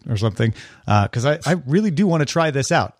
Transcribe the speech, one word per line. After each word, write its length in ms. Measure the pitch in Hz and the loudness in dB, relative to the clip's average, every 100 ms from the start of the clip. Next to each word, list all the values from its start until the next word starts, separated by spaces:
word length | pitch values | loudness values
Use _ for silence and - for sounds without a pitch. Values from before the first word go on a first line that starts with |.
| - | -4
or 80 | 107 | -2
something. 380 | 113 98 113 - - - - | 0 0 -2 -2 -12 -10 0
Uh, 200 | 104 101 | 0 0
'cause 160 | 120 127 | -2 -2
I, 140 | 151 139 | 0 0
I 80 | 180 131 | -2 0
really 260 | 170 214 | 0 0
do 160 | 151 202 | 0 2
wanna 180 | 165 143 | 2 0
try 240 | 170 160 | 0 0
this 200 | 139 131 | 0 0
out. 240 | 165 95 | 0 0